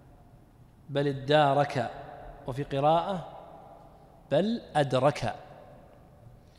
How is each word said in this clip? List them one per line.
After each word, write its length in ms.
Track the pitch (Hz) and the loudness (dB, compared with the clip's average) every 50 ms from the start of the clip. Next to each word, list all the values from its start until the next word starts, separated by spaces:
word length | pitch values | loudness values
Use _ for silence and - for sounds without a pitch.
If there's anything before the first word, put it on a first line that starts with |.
| - - - - - - - - - - - - - - - - - - | -20 -20 -20 -20 -20 -20 -20 -20 -20 -20 -20 -20 -20 -20 -20 -20 -12 -4
بل 180 | 139 139 143 | -2 0 0
ادارك، 840 | 143 135 135 123 131 147 151 147 139 135 143 143 - - 135 113 113 - - - - - - - - - - - | 0 -2 -2 0 4 6 6 6 6 6 4 2 2 0 -2 -4 -4 -6 -12 -14 -16 -16 -16 -18 -18 -18 -12 -10
وفي 160 | - 123 135 143 | -8 -6 -6 -6
قراءة: 640 | - 139 135 143 151 160 170 170 190 190 170 143 - - - - - - - - - - - - - - - - - - - - - | -4 -2 0 2 4 4 2 2 -2 -4 -6 -8 -12 -16 -18 -18 -20 -20 -20 -20 -20 -20 -20 -20 -20 -20 -20 -20 -20 -20 -20 -6 0
"بل 300 | 135 156 190 220 233 233 - - - | 0 2 2 0 -2 -4 -6 -2 0
أدرك"، 600 | 156 143 131 131 127 131 147 143 - 127 107 - - - - - - - - - - - - - - - - - - - - - - - - - | 0 0 2 2 2 2 2 2 0 -4 -6 -6 -8 -14 -20 -20 -20 -20 -20 -20 -20 -20 -20 -20 -20 -20 -20 -20 -20 -20 -20 -20 -20 -20 -20 -20